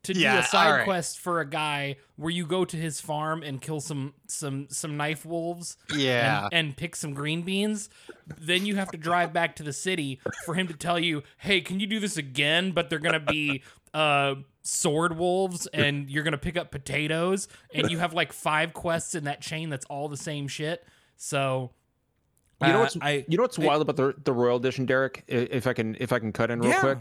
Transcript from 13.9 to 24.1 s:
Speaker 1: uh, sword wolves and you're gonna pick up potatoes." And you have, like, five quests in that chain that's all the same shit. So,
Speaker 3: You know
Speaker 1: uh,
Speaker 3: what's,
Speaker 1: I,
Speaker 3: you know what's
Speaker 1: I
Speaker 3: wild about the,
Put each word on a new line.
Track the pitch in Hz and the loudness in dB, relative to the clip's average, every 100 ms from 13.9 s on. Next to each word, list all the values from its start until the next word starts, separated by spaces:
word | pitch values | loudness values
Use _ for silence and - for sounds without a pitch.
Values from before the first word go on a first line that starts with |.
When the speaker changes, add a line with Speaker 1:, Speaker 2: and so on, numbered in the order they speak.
Speaker 1:
uh, | 151 151 143 139 139 135 _ | 0 4 4 2 -2 -10 _
sword | - - 175 151 170 160 | -6 0 2 2 0 2
wolves | 180 185 190 175 - | 0 2 0 -4 -6
and | 151 147 143 139 | 0 0 0 -4
you're | 139 | -2
gonna | 151 147 | -2 -2
pick | 175 175 | -2 -4
up | 160 | -6
potatoes." | 139 135 139 151 160 175 196 - - _ | -10 -4 -2 0 0 0 0 -4 -16 _
And | 151 156 | -2 0
you | 170 | 0
have, | 175 | -2
like, | 165 156 | 0 -2
five | - 165 151 165 | -2 0 2 0
quests | - 180 165 - 175 | -4 -2 -2 -2 -6
in | 143 | -6
that | 143 | -6
chain | - 160 160 | -8 -8 -6
that's | 135 - | -8 -8
all | 143 147 | -8 -6
the | 139 | -6
same | - 147 143 | -8 -6 -6
shit. | - 151 170 - _ _ _ | -6 -6 -6 -10 _ _ _
So, | - 143 135 131 123 _ _ _ _ _ _ _ _ _ | -4 -2 0 -2 -4 _ _ _ _ _ _ _ _ _
Speaker 3:
You | 139 | 4
know | 135 | 6
Speaker 1:
uh, | |
Speaker 3:
what's, | 135 170 | 4 2
Speaker 1:
I, | 143 143 139 | 0 0 2
Speaker 3:
you | 175 | 2
know | |
what's | 247 - | 2 4
Speaker 1:
I | 151 | 4
Speaker 3:
wild | 147 | 4
about | 156 139 | 4 4
the, | 135 | 2